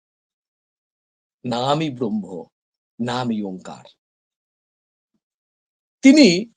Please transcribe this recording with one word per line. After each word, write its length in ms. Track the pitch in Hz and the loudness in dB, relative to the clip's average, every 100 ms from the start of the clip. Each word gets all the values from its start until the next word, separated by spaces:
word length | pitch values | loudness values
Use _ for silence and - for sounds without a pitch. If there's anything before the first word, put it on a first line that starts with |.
| _ _ _ _ _ _ _ _ _ _ _ _ _ _ | _ _ _ _ _ _ _ _ _ _ _ _ _ _
নামই 460 | 123 120 135 151 156 | -8 -4 -2 -2 -2
ব্রহ্ম, 540 | 123 113 107 92 87 - _ _ _ _ - | -6 -6 -6 -8 -14 -16 _ _ _ _ -10
নামই 420 | 123 123 123 107 | -6 -4 -4 -6
ওঙ্কার।" 420 | 98 92 85 67 - _ _ _ _ _ _ _ _ _ _ _ _ _ _ _ _ _ _ _ _ - | -8 -12 -16 -20 -20 _ _ _ _ _ _ _ _ _ _ _ _ _ _ _ _ _ _ _ _ 2
তিনি 500 | 269 302 220 175 233 | 6 8 6 4 -6